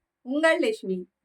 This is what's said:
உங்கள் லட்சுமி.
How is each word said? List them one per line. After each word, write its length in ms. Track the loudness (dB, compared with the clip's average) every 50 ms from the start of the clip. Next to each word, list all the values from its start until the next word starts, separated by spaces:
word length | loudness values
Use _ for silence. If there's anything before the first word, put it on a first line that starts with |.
| _ _ _ _
உங்கள் 380 | -10 -6 -2 2 2 4 4 2
லட்சுமி. 380 | 2 0 -2 -4 -4 -6 -6 -6 -6 -10 _ _